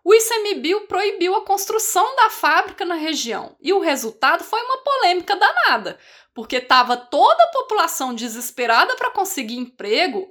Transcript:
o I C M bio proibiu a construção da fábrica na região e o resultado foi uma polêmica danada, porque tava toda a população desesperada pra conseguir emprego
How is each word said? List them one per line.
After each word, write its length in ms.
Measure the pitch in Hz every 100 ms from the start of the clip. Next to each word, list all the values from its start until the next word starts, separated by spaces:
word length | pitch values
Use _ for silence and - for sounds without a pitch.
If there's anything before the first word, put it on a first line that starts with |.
o 100 | 339
I 60 | 440
C 140 | 440
M 220 | 466 415 370
bio 320 | 269 415 415
proibiu 480 | 381 403 427 349 403
a 100 | 415
construção 680 | 392 - 427 440 359 440 523
da 140 | 453
fábrica 540 | - 302 320 381 -
na 120 | 349 339
região 600 | 311 302 226 196 - -
e 100 | -
o 80 | 392
resultado 640 | 330 285 220 - 269 320
foi 160 | - 440
uma 160 | 494 523
polêmica 560 | - 554 392 359 339 392
danada, 640 | 415 679 427 240 180 - - - _
porque 260 | - 220 254
tava 380 | 254 254 233 247
toda 460 | - 285 427 640
a 80 | 679
população 640 | 539 508 427 339 - 254 240
desesperada 800 | 240 220 240 - 240 233 381 494
pra 160 | 523
conseguir 460 | 523 381 - 220 240
emprego 680 | 247 - 202 240 359 214 -